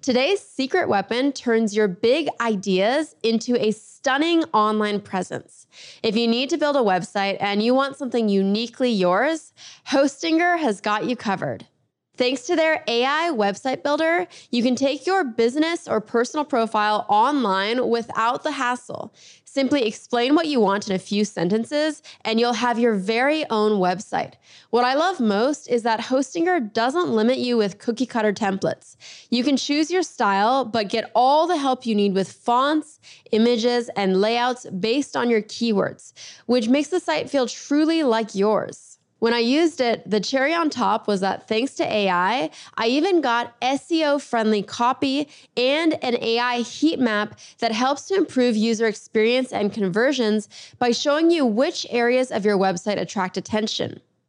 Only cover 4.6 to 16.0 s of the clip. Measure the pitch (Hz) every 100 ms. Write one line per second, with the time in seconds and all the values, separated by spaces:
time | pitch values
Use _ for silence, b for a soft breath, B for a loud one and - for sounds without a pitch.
4.6 | 214 214 208 208 202 185 - - - -
5.6 | - B B B 226 208 233 233 269 320
6.6 | 294 285 226 180 - 202 196 196 202 202
7.6 | 226 262 277 277 262 240 220 196 196 208
8.6 | 233 - 254 214 180 185 277 320 - -
9.6 | B B - 277 277 - 330 320 349 349
10.6 | 294 202 214 208 233 247 220 190 139 104
11.6 | - _ _ _ _ - 247 262 - 339
12.6 | 320 311 - 233 262 302 339 254 202 196
13.6 | 262 262 285 294 320 339 349 B B 233
14.6 | 240 247 269 285 349 381 285 226 233 277
15.6 | 320 339 - 220